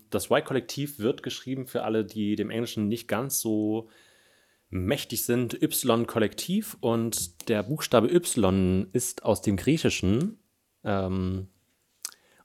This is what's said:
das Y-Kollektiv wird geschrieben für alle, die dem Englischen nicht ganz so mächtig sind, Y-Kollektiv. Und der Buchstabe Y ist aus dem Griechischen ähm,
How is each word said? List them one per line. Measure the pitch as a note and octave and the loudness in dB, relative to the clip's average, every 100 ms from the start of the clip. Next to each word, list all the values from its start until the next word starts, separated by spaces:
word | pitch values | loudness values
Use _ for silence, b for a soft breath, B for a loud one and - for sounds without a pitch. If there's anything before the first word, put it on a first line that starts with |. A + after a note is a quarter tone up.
| _ | _
das | G#2 - | -6 2
Y-Kollektiv | C3 D#3 C3+ - - C#3+ - | 0 2 -4 -4 -8 -8 -2
wird | G#2+ C#3 | -2 -2
geschrieben | C3 - B2+ C3+ B2+ | -6 -10 -8 -8 -6
für | - | -4
alle, | G#2+ A2 | 0 0
die | G#2+ A2 G#2 G#2 | 0 -2 -2 0
dem | G#2 | -2
Englischen | A2+ A#2+ - G#2 | -2 -4 -2 -2
nicht | A#2 - | -2 -2
ganz | G#2 C#3 - | -4 -2 -4
so | A#2 G#2+ G#2+ A2 A2+ b b b b b b b b | 0 0 0 -2 -6 b b b b b b b b
mächtig | F#2+ F#2 C#3 - A#2+ | -4 -2 -2 -4 -6
sind, | - A#2+ A#2+ A2+ | 0 0 0 -2
Y-Kollektiv. | D3+ - B2+ A2+ A#2 A#2 G#2+ - - G3 A3 - | -2 0 2 2 2 2 0 0 -2 -2 -2 -4
Und | A#2+ A#2 A2+ - - - - | 0 0 0 -2 -6 -8 0
der | G#2+ | 0
Buchstabe | G#2 D3+ - B2 G#2+ | 0 -4 2 4 6
Y | F3 F3 - F#2+ F#2+ F#2 F#2 G#2 | 4 2 2 4 4 4 2 0
ist | B2+ - - | -2 -4 -4
aus | - G#2 | 0 2
dem | - G2+ | 2 0
Griechischen | - D#3 A#2+ - F#2 A2 F#3+ - _ _ _ _ | 2 2 2 2 2 2 0 -4 _ _ _ _
ähm, | - G2 F#2 F#2 F#2 F#2+ F#2+ _ _ _ _ _ - B B B | -2 -2 0 0 -2 -2 -8 _ _ _ _ _ -14 B B B